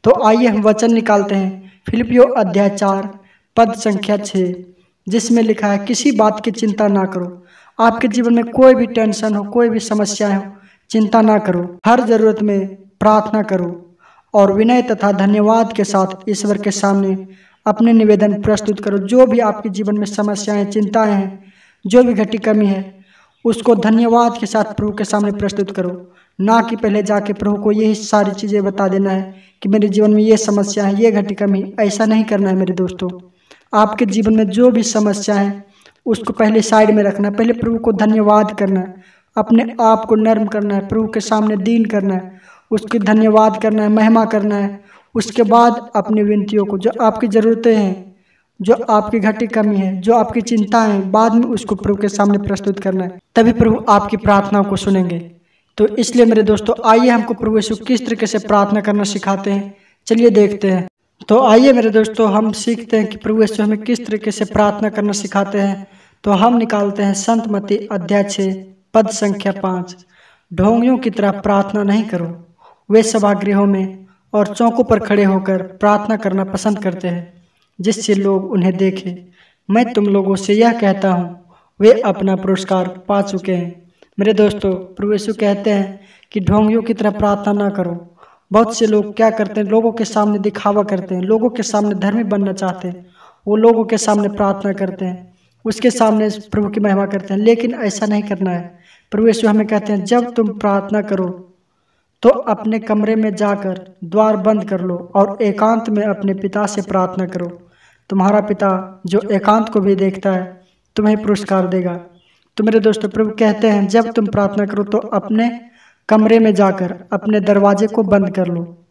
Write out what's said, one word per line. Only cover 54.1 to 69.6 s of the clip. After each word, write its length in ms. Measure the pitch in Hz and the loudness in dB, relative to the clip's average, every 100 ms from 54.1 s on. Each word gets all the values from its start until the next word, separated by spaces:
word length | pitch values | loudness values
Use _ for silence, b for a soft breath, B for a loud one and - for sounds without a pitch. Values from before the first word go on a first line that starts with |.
| 214 | -2
प्रार्थनाओं 480 | - 202 202 202 | 2 2 2 0
को 120 | 202 190 | 0 -2
सुनेंगे। 640 | 202 190 180 170 170 _ _ _ _ - | 0 0 0 -4 -10 _ _ _ _ -2
तो 100 | 208 | 0
इसलिए 380 | 208 233 247 | 0 0 4
मेरे 180 | 226 220 | 4 4
दोस्तों, 320 | 208 208 220 214 | 2 0 0 0
आइए 240 | 220 226 247 | 4 4 6
हमको 260 | 233 208 | 2 0
प्रभु 220 | 233 214 220 | -4 0 0
यीशु 200 | 208 214 | -2 -6
किस 300 | - 247 247 | -2 -2 -2
तरीके 200 | 226 214 | -4 -2
से 120 | 214 | -4
प्रार्थना 420 | 202 208 202 214 | 0 0 2 0
करना 240 | 202 208 | 0 -2
सिखाते 460 | 202 202 196 196 196 | -2 -4 -4 -4 -2
हैं, 240 | 196 202 B B B - | -4 -6 B B B -2
चलिए 240 | 226 233 | 4 4
देखते 400 | 208 202 202 196 | 6 2 2 -2
हैं। 180 | 185 180 _ _ _ - | -2 -4 _ _ _ 0
तो 180 | 220 262 | 2 6
आइए 260 | 220 269 | 6 6
मेरे 180 | 240 220 | 4 4
दोस्तों, 420 | 214 214 226 214 | 2 0 0 2
हम 200 | 208 220 | 2 0
सीखते 440 | 208 - 233 226 220 | -4 -4 -4 -2 -2
हैं 100 | 202 | -2
कि 100 | 208 | -6
प्रभु 240 | 208 220 | -4 0
यीशु 220 | 214 214 | 0 0
हमें 160 | 208 214 | -2 -2
किस 280 | 214 240 240 | -2 -4 -4
तरीके 240 | 214 214 | -6 -6
से 140 | - | -6
प्रार्थना 440 | 208 214 208 208 214 | -4 0 0 0 -4
करना 240 | 214 208 | -2 -4
सिखाते 460 | 202 196 202 196 202 | -4 -4 -4 -2 -2
हैं। 280 | 196 196 196 B B B | -2 -4 -12 B B B
तो 60 | 208 | 0
हम 260 | 190 226 240 | 2 4 2
निकालते 460 | 226 208 202 202 | 0 -2 -2 -2
हैं 120 | 202 | -2
संत 340 | 190 - 226 226 | -2 0 -2 -2
मत्ती 400 | 202 202 202 - | -6 -2 -4 -4
अध्याय 320 | 202 170 202 | -8 -2 0
छः 400 | 202 - 190 190 190 _ _ | 0 -2 -4 -4 -12 _ _
पद 140 | 220 208 | 0 0
संख्या 440 | - 208 196 202 | -2 -4 -2 -4
पाँच, 540 | 196 | -4